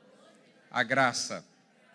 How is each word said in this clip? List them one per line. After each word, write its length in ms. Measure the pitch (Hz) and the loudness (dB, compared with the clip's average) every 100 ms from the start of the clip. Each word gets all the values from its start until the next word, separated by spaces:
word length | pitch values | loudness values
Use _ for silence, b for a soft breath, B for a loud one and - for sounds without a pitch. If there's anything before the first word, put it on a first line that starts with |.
| _ - - - _ _ _ | _ -20 -20 -20 _ _ _
a 140 | 120 | -4
graça, 640 | 117 131 131 120 - 98 - _ _ _ _ | 0 2 2 0 -6 -10 -12 _ _ _ _